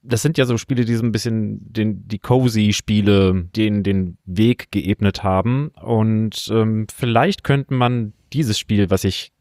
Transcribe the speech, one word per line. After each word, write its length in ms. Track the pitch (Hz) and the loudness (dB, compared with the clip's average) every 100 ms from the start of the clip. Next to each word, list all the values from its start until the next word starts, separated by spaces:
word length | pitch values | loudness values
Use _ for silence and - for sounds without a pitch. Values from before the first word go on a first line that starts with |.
Das 200 | 127 120 | -2 -2
sind 140 | 156 156 | 0 2
ja 80 | 127 | 2
so 120 | 117 | 0
Spiele, 280 | - 123 117 | -2 -2 0
die 100 | 117 | 0
so 80 | |
ein 80 | 117 | 0
bisschen 480 | 107 120 113 104 104 - | -2 -2 -2 -4 -6 -10
den, 360 | 110 107 98 - | -4 -2 -4 -8
die 120 | 107 | -10
Cozy-Spiele, 1300 | - 127 127 107 104 104 - 107 101 101 95 92 87 107 | 0 2 2 2 2 0 0 0 4 4 4 2 -4 -2
denen 280 | 107 104 | 0 0
den 340 | 98 98 92 85 95 | 0 0 -2 -8 -8
Weg 460 | 90 110 123 - | 0 2 2 -2
geebnet 520 | 104 - 101 101 - | -4 -2 0 0 0
haben. 460 | 98 92 104 131 151 - | 0 0 0 -2 -4 -10
Und, 680 | - 113 110 110 110 - - | -2 0 2 0 -2 -6 -2
ähm, 360 | 110 110 110 107 | 0 2 0 -4
vielleicht 500 | - 123 113 160 202 | -4 0 2 0 -2
könnte 300 | - 139 139 | 0 0 0
man 400 | 131 123 123 107 - _ | 0 0 0 -4 -10 _
dieses 240 | 143 135 107 | -4 -2 -2
Spiel, 320 | - 104 95 | 0 0 2
was 140 | 95 | 2
ich 280 | 98 - - _ | 0 -4 -10 _